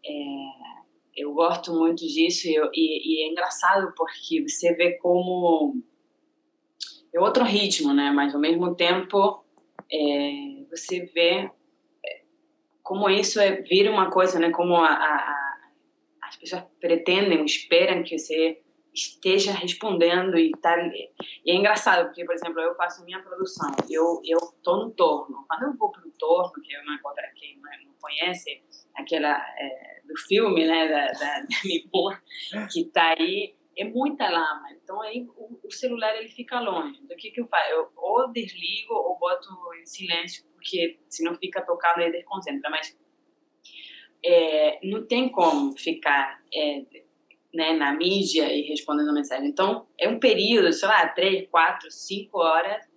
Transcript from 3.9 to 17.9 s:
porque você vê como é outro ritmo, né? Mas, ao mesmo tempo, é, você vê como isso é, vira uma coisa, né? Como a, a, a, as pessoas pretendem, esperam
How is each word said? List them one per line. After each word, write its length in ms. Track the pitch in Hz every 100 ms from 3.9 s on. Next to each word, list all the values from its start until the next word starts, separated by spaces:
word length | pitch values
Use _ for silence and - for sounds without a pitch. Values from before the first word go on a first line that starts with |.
| -
porque 440 | 165 - - 160 143
você 260 | - 170
vê 200 | 170 175
como 840 | - 175 180 180 180 175 160 147 127 - _ _ _ _ _ _ _ _ _ - - _
é 60 | 170
outro 240 | 202 254
ritmo, 500 | 240 208 196 - 147
né? 180 | 143 143
Mas, 220 | 143 139
ao 60 | 143
mesmo 320 | 156 170 175 175
tempo, 680 | 175 185 185 202 196 - _ _ _ - -
é, 760 | 156 147 143 143 143 139 139 -
você 320 | 165 - 185 175
vê 460 | 170 170 190 196 _ _ _ _ _ - - _ _ _ _ _ _
como 260 | - 196 202
isso 300 | 196 202 214
é, 220 | 196 190
vira 280 | - 185 202
uma 220 | 208 185
coisa, 260 | 185 185 180
né? 140 | 170
Como 240 | 165 180 170
a, 140 | 160
a, 260 | 147 151 147
a, 420 | - 143 139 - _ _ _ _ _ _ -
as 80 | -
pessoas 280 | - 180 - _
pretendem, 640 | 170 165 175 185 202 165 151
esperam 580 | - - 170 185